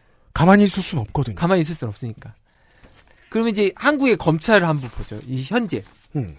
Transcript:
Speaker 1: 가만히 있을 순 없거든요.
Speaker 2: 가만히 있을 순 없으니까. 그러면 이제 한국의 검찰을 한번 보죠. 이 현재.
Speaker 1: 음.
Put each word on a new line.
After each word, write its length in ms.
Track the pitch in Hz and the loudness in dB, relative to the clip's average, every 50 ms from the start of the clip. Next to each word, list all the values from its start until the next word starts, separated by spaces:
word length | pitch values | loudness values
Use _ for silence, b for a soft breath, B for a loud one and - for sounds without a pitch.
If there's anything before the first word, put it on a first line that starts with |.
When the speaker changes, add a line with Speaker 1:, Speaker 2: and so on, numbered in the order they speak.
| _ _ _ _ _ _ - | _ _ _ _ _ _ -2
Speaker 1:
가만히 320 | - 151 180 196 202 208 | 2 6 6 8 6 6
있을 180 | 196 - 196 180 | 4 2 -2 -6
순 160 | - - 143 | -4 -6 -6
없거든요. 360 | 107 - - 147 135 120 101 | -6 -4 -4 -4 -4 -4 -4
Speaker 2:
가만히 260 | 82 170 170 190 180 | -4 -2 0 0 0
있을 120 | 160 160 165 | 0 -2 -6
순 140 | - - 110 | -8 -10 -10
없으니까. 460 | 101 - - 117 107 - - 110 - _ b b b b b b b b b b b b b b b b _ _ | -10 -10 -12 -14 -14 -14 -18 -20 -20 _ b b b b b b b b b b b b b b b b _ _
그러면 220 | - 220 226 233 | -4 -2 -2 0
이제 200 | 208 208 208 185 - | 0 0 0 0 0
한국의 420 | - - 277 302 269 277 262 208 | 0 0 0 2 2 2 2 2
검찰을 500 | 165 - 170 156 165 - - 220 202 175 | 2 2 0 0 0 2 4 4 4 4
한번 220 | 165 156 143 127 117 | 2 0 -2 -4 -8
보죠. 280 | - - - - 104 107 - | -10 -10 -10 -10 -12 -14 -10
이 180 | 123 131 131 131 | -8 -8 -8 -6
현재. 400 | 135 202 247 233 180 - 107 - - _ _ _ _ - | -4 -2 -2 -2 -2 -6 -8 -8 -12 _ _ _ _ -8
Speaker 1:
음. 200 | 151 117 85 73 | -6 -6 -6 -10